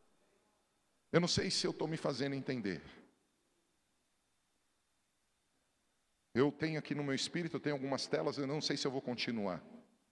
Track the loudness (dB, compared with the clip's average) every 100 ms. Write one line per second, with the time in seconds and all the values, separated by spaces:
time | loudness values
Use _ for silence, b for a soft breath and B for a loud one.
0 | _ _ _ _ _ _ _ _ _ _
1 | _ 4 6 2 2 0 0 0 -2 0
2 | 0 0 0 -2 -2 -2 0 -2 -6 -20
3 | -20 _ _ _ _ _ _ _ _ _
4 | _ _ _ _ _ _ _ _ _ _
5 | _ _ _ _ _ _ _ _ _ _
6 | _ _ _ 4 4 4 -2 -2 -2 -4
7 | -2 -2 -2 -2 -2 -2 -2 -2 -2 -2
8 | 0 0 0 0 -2 0 0 0 0 -2
9 | -2 -2 -2 0 0 -2 -6 -20 -20 _
10 | _